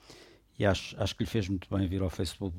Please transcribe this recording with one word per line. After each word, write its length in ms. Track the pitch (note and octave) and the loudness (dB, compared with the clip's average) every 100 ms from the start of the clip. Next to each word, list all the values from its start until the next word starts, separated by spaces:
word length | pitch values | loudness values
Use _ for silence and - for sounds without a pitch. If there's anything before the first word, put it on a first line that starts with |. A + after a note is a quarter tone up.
| - - - - _ - | -20 -20 -20 -20 _ 2
e 80 | G#2 | 4
acho, 340 | F#2 - - | 4 0 -4
acho 160 | G2+ - | -2 -2
que 60 | |
lhe 80 | A2 | 0
fez 180 | A2+ F#2 | 0 0
muito 180 | F#2+ - | -2 0
bem 180 | G2 F#2+ | 0 2
vir 140 | F#2+ | 2
ao 80 | F#2 | 0
Facebook 440 | - F#2 - G2 | 0 -4 -2 -6